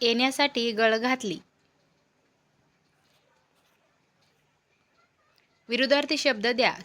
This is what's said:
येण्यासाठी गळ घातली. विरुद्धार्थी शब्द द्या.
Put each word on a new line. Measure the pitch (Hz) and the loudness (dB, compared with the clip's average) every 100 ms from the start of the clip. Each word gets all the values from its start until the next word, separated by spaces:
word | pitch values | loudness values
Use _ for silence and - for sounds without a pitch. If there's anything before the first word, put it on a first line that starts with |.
येण्यासाठी | 233 233 262 269 285 262 233 | 0 0 0 0 -2 0 -4
गळ | 214 226 220 | 0 2 2
घातली. | 247 254 208 165 - _ _ _ _ _ _ _ _ _ _ _ _ _ _ _ _ _ _ _ _ _ _ _ _ _ _ _ _ _ _ _ _ _ _ _ _ _ _ _ _ _ - | 0 -2 -4 -8 -12 _ _ _ _ _ _ _ _ _ _ _ _ _ _ _ _ _ _ _ _ _ _ _ _ _ _ _ _ _ _ _ _ _ _ _ _ _ _ _ _ _ -4
विरुद्धार्थी | 233 262 277 285 302 | 0 2 2 2 0
शब्द | 285 220 226 | 0 0 -2
द्या. | 240 214 - | 0 0 0